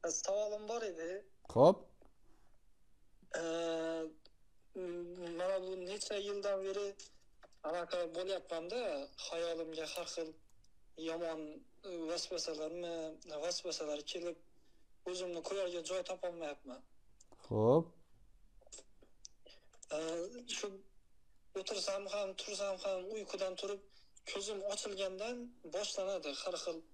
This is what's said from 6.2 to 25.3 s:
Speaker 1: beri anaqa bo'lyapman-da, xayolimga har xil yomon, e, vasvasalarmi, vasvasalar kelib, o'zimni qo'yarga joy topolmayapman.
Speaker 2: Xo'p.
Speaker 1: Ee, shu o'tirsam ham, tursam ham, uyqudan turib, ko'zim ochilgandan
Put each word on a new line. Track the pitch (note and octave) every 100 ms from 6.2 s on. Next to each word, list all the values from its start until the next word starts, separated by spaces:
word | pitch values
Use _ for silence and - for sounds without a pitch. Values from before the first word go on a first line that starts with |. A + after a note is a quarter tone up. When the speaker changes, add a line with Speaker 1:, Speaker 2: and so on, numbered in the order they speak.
| G3+ G3+ G3+ G3
Speaker 1:
beri | G3 G3 G3+ G3+ - - - - - -
anaqa | D3+ F3 E3+ F3+ E3+
bo'lyapman-da, | E3+ F#3 F#3 - E3 E3+ A#3 A3 D3 C#3 -
xayolimga | - E3 E3+ E3 D#3+ D#3+ D#3
har | - E3+
xil | - D#3+ D#3+ - - - - - -
yomon, | D#3+ E3 E3+ D#3+ D3+ D3+ - -
e, | G3 F3 D#3+
vasvasalarmi, | E3+ - F3 - D#3 D#3 E3+ F3 E3 D#3+ D#3 F3 D3+
vasvasalar | E3 F3 F3+ D#3 D#3 D3
kelib, | D3 F3+ F3 E3 - - - - - - -
o'zimni | F3+ F3+ E3+
qo'yarga | D#3+ G3 F3+ F3
joy | D#3+ F#3
topolmayapman. | F3+ F#3 F3+ E3+ D#3 D3 C#3 B2+ - - - - - -
Speaker 2:
Xo'p. | - A2 A2 D3 E3 - - - - - - - - - - - - - - - - - - - -
Speaker 1:
Ee, | D3+ D#3+ E3+ F3+ A#3+ A#3+
shu | - G#3 F#3+ - - - - - - -
o'tirsam | - F#3+ G#3 F#3+ G3 G3
ham, | G3+ G3
tursam | F#3 - G3+ G3+ F#3
ham, | G3+ F#3+ F#3
uyqudan | A3 G3 F#3+ F#3+ F#3
turib, | G3 G3+ - - - -
ko'zim | - G3 G3+ G3+
ochilgandan | G3 G3 A3 F#3+ F#3+ F#3 A3